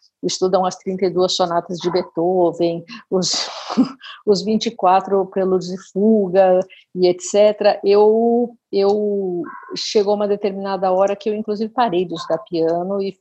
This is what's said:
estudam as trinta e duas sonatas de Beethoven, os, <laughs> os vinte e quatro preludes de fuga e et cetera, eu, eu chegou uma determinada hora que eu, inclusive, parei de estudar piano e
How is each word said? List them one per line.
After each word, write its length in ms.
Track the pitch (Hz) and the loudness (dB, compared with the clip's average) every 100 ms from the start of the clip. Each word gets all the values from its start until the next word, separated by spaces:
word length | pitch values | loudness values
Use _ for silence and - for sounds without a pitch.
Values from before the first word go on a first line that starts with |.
| _ _ | _ _
estudam 440 | 175 - 185 190 185 | -8 -2 0 2 0
as 100 | - | -4
trinta 300 | 196 185 185 | -8 -4 -2
e 40 | |
duas 240 | 175 185 | 0 0
sonatas 440 | - 175 170 - 170 | 0 -2 -2 -4 -6
de 120 | 175 | -2
Beethoven, 960 | 175 175 165 175 185 170 170 170 170 - 233 - | -2 -4 -4 0 2 0 0 -2 -2 -10 -20 -4
os, 380 | 190 170 - - - - - 277 | -2 -2 -4 -6 -12 -6 0 0
<laughs> 400 | - - - 214 | -2 -20 -8 0
os 160 | 185 | 0
vinte 220 | 196 220 233 | 2 -2 -2
e 40 | |
quatro 540 | 233 180 190 190 196 | 0 2 2 2 -2
preludes 440 | 190 196 190 185 175 | -2 -2 0 0 -2
de 100 | 185 | -12
fuga 840 | - 190 220 220 185 190 190 185 185 - _ | -8 0 2 4 4 4 4 4 0 -12 _
e 120 | 180 180 | 0 2
et 160 | 180 | 0
cetera, 580 | - 202 208 208 208 - | -2 4 4 4 0 2
eu, 720 | 196 202 214 220 233 233 240 - _ | 2 4 6 4 2 2 -2 -6 _
eu 720 | 196 196 208 208 202 190 175 - - - | 0 2 2 0 -2 -4 -4 -8 -12 -14
chegou 400 | 180 - 220 202 | -10 -2 0 2
uma 140 | 208 208 | 0 0
determinada 640 | 202 208 190 196 190 190 | -2 -2 -4 -6 -2 0
hora 240 | 185 196 202 | 2 2 0
que 140 | 220 | -4
eu, 40 | |
inclusive, 380 | 208 214 208 220 | -6 -6 -6 -4
parei 320 | 254 233 175 | -2 -2 0
de 80 | 175 | -4
estudar 240 | 165 - 160 - | -6 -6 -6 -4
piano 500 | 165 160 170 180 196 | -2 0 -2 -4 -4
e 180 | 196 - | -6 -8